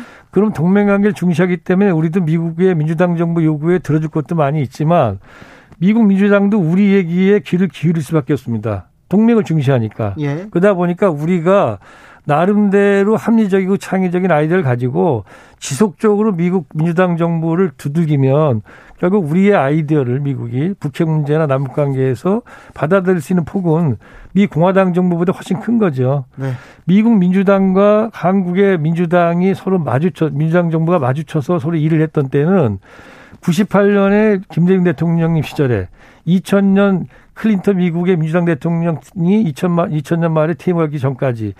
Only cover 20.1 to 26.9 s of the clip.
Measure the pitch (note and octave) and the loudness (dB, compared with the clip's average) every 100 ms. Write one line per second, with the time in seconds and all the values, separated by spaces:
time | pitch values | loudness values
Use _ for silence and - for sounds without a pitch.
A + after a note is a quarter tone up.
20.1 | C3+ C#3+ B2 A#2 B2+ F3 G3 D3 - E3 | -2 -4 -6 -6 -4 -4 -6 -8 -4 -2
21.1 | D#3 C#3+ D#3 D3+ C3+ C3+ D3+ C#3+ C3 C3 | 0 0 0 0 0 -2 -2 -2 0 -2
22.1 | A#2+ F3+ A3 - - - - D3 G3 F3+ | -2 -2 -2 -4 -20 -16 -6 0 0 2
23.1 | F3+ - F3+ D3 G3 E3+ D#3 D#3+ A2 - | -2 0 -2 -2 -4 0 0 0 -4 -8
24.1 | - - F#3+ G3+ D3+ F3+ F#3+ F#3 F3 F3+ | -20 -4 0 0 2 2 2 2 2 0
25.1 | E3+ F3 - - F#3 - A#3 F#3+ C3 B2+ | 0 -2 -2 -4 -6 -2 0 0 0 0
26.1 | C#3+ B2+ - C3+ B2+ - - - | -2 -6 -8 -8 -8 -12 -8 0